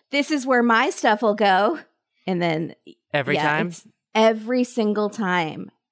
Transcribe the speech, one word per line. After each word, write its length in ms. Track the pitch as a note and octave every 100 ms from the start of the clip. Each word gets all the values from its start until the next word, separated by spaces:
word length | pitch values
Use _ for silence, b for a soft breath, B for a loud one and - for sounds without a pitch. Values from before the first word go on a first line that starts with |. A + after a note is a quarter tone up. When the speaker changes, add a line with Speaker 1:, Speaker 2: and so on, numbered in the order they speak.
| -
Speaker 1:
"This 200 | C#4 C#4+
is 160 | D4 B3+
where 160 | B3
my 280 | A#3+ A3+ C#4+
stuff 320 | - B3+ G#3+
will 120 | A3+
go." 460 | G#3 G3+ F#3 G#3+ D#4 - _ _ _ -
And 140 | F3+
then 360 | F3 D#3+ D#3+ - - - -
Speaker 2:
Every 200 | D3 C3+
Speaker 1:
yeah, 220 | D3 D3+ D3+
Speaker 2:
time? 120 | F3
Speaker 1:
it's 200 | E3 - _ _
every 480 | A3 A3 A3 A3 B3+
single 460 | B3 - G#3+ G#3 G#3
time 600 | G#3 F#3+ F3+ D#3 - F#3 _ _